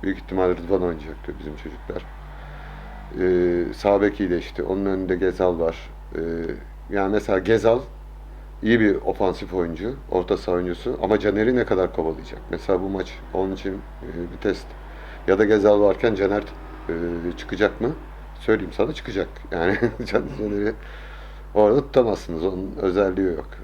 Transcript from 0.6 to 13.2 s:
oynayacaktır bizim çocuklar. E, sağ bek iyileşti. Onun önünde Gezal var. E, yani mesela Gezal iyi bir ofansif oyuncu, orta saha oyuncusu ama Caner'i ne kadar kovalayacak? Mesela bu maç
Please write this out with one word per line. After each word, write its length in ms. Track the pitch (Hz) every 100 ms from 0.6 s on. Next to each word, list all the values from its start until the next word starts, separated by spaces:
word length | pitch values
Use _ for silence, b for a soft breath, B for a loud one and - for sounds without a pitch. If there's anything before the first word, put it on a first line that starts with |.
| 87 95
oynayacaktır 520 | 90 78 78 78 - 76
bizim 180 | 76 76
çocuklar. 500 | 80 - - - - - - B B B B B B B - -
E, 540 | 92 90 90 87 87
sağ 260 | - 104 101
bek 200 | 101 101
iyileşti. 420 | 95 87 - -
Onun 220 | - 95
önünde 320 | 98 95 92 90
Gezal 420 | 92 90 90 82
var. 300 | 82 - - - -
E, 60 | 82 82 82 82 - - - -
yani 220 | 101 98
mesela 260 | 104 104 95
Gezal 420 | 92 113 110 123 139 - - - - B B -
iyi 180 | 107 117
bir 140 | 104
ofansif 600 | - - 92 95 87 95
oyuncu, 420 | 92 85 78 107 135 -
orta 260 | 90 87 95
saha 200 | - 90
oyuncusu 420 | 90 87 123 131
ama 160 | 95 107
Caner'i 380 | 101 101 110 123
ne 80 |
kadar 280 | 110 95 87
kovalayacak? 480 | - 80 80 - - -
Mesela 320 | - - 92
bu 60 | 95
maç 240 | 95 92 -